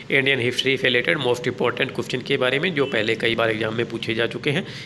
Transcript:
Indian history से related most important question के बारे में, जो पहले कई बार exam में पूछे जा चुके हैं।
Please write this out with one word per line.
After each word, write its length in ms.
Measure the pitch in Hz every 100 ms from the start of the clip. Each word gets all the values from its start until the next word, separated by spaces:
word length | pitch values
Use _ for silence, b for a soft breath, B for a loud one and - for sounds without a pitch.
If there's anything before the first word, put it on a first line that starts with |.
| B
Indian 280 | 139 135 135
history 360 | 120 120 131 131
से 100 | 131
related 300 | 120 123 165
most 300 | 123 120 127
important 440 | 113 120 117 131
question 300 | - 117 131
के 160 | 113 135
बारे 220 | 127 135
में, 140 | 175
जो 120 | 147 135
पहले 300 | 117 110 113
कई 200 | 120 110
बार 140 | 113
exam 240 | 110 110
में 120 | 113 113
पूछे 240 | 113 -
जा 120 | 113 117
चुके 240 | 120 147
हैं। 140 | 143 214 B